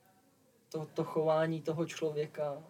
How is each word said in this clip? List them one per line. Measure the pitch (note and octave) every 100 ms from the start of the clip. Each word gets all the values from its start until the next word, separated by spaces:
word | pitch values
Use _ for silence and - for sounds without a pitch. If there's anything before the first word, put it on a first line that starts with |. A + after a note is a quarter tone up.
| _ _ _ _ _ _ -
to, | D#3+ D3+
to | -
chování | - D#3+ D#3+ D#3 D#3+ D#3+
toho | D#3+ D#3+ E3
člověka, | - D#3+ D3+ D3 - D3 C#3+